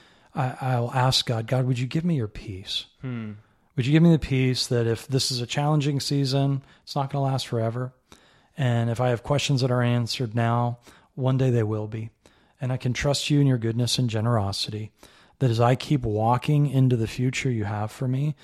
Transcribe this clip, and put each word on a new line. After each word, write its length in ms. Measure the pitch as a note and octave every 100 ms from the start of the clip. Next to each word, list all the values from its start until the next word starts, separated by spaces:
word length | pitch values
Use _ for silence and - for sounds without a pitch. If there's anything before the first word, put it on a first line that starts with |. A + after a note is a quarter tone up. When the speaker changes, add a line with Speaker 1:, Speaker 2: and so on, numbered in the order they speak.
| - _ _ -
Speaker 1:
I, 200 | B2+ -
I'll 300 | C3 B2 A#2+
ask 340 | B2+ C3 - -
God, 220 | A2+ A2+
"God, 180 | B2+ B2+
would 140 | A#2+
you 80 | B2+
give 180 | D#3+ F3
me 120 | D3+
your 100 | G#2+
peace? 580 | - - F#2+ - - - _
Speaker 2:
Hmm. 320 | B2+ A#2 G#2+ G#2 - _ _ -
Speaker 1:
Would 100 | B2
you 60 |
give 120 | D#3+
me 80 | E3+
the 80 | D#3+
peace 480 | - C3 C3 B2+ -
that 200 | B2 A2+
if 180 | A2+ -
this 260 | C3+ -
is 100 | B2
a 40 | A#2+
challenging 540 | C#3+ D3 D3+ C#3 C#3
season, 640 | - C#3+ C3+ C#3 C#3 C3+ - -
it's 120 | - D3
not 160 | C3+
gonna 140 | C#3 C3+
last 200 | C3+ -
forever? 480 | A#2 A2+ A#2+ B2+ - _ - _ _ _ -
And 320 | B2+ A#2 A#2
if 120 | A#2
I 80 | B2+
have 120 | A#2
questions 380 | - C#3+ - C3+
that 80 | B2+
are 100 | B2
answered 520 | A#2+ A#2+ A#2 - A#2
now, 460 | A#2 A#2 A#2 A#2+ A#2+ - - _
one 240 | - B2+ C3
day 120 | C3
they 140 | A#2+
will 240 | G#2+ G#2+ G#2+
be. 220 | A2 A2+ _ - _ _ -
And 100 | B2
I 60 | C3
can 160 | B2
trust 360 | A#2 D3 C3 -
you 120 | D3
in 60 | C#3
your 100 | B2
goodness 420 | A2+ A2+ A#2+ -
and 100 | B2
generosity, 800 | A2 A#2 A#2 G2 - - G#2+ G#2+ _ - - - -
that 120 | C3
as 80 | A2+
I 160 | A#2+ C3
keep 280 | - D3
walking 640 | A#2 G#2 A2+ B2 - D3 C#3+
into 280 | C3+ C3 B2
the 100 | A2
future 460 | - B2+ - C3+
you 140 | A2+ G#2
have 260 | G#2 G#2+
for 160 | - B2+
me, 260 | C3 D3+ -